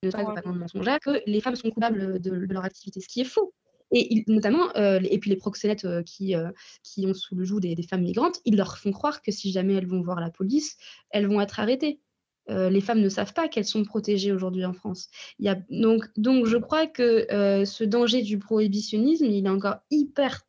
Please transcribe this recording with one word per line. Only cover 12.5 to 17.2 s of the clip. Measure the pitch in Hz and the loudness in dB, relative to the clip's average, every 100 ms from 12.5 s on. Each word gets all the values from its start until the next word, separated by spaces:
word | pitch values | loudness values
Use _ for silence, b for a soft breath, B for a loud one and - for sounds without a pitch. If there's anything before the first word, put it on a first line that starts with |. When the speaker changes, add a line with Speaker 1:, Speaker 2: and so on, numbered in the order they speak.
Speaker 1:
Euh, | 202 185 | -2 2
les | 196 | 2
femmes | 196 233 | 2 2
ne | 196 | 2
savent | 196 202 | 2 -4
pas | - 320 | -2 -2
qu'elles | 269 208 | -2 -2
sont | 220 | -2
protégées | 208 220 214 208 196 | -2 -2 0 0 0
aujourd'hui | 196 185 185 185 | -2 -2 -4 -4
en | |
France. | 185 208 185 - B B B | -6 -8 -10 -12 B B B
Il | 202 | -2
y | |
a, | 190 185 | -2 -4
donc, | - 220 226 - - | 0 4 4 0 -2
donc | 214 262 226 | 2 4 4
je | 233 | 2
crois | 240 311 320 | 2 0 0
que, | 320 247 226 | 2 4 4